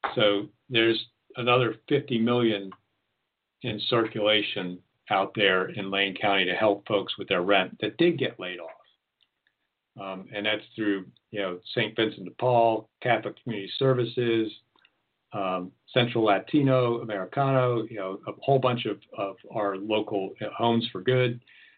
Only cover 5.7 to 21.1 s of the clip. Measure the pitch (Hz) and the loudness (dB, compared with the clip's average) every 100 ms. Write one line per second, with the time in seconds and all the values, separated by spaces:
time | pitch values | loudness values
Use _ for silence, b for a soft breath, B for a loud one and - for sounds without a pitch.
5.7 | 101 98 98 98 92 104 98 90 90 110 | -6 -6 -2 -2 -2 0 2 0 2 2
6.7 | 101 - 104 92 - 95 92 90 98 92 | 0 0 -2 -2 -10 -2 -2 2 2 2
7.7 | - 107 - 170 143 117 - 90 87 82 | -4 -8 2 2 2 -4 -6 -10 -10 -14
8.7 | - _ _ _ _ _ _ _ _ _ | -18 _ _ _ _ _ _ _ _ _
9.7 | _ _ - 98 95 98 104 104 107 - | _ _ -14 -10 -10 -10 -6 -2 -4 -6
10.7 | - 104 98 95 _ _ 107 95 90 - | -4 -2 -2 -4 _ _ -6 -6 -6 -6
11.7 | - 107 110 107 104 90 - 127 120 117 | -2 -2 0 -2 -2 -14 -2 2 6 6
12.7 | 110 - _ 127 113 107 - - 107 98 | 2 -6 _ 0 0 -2 -10 -8 -8 -8
13.7 | - 135 123 117 - 120 113 107 - _ | 0 2 4 0 0 0 2 0 -6 _
14.7 | _ b _ _ _ _ 107 95 92 92 | _ b _ _ _ _ -6 -4 -4 -6
15.7 | _ _ 131 123 120 107 98 - 151 135 | _ _ 0 0 2 2 2 2 2 4
16.7 | 131 123 117 113 101 92 - 139 135 127 | 4 2 0 -4 -6 -4 -2 2 2 2
17.7 | 120 110 110 95 98 - - - 135 127 | 0 -4 -6 -8 -8 -10 -6 2 4 4
18.7 | 120 113 104 _ - 98 92 - 113 101 | 0 -4 -6 _ -8 -8 -8 -10 -4 -2
19.7 | 95 104 107 110 104 95 - 107 - 117 | -4 -2 -2 0 -4 -4 -8 -10 -2 2
20.7 | 117 117 95 - | 2 0 -4 0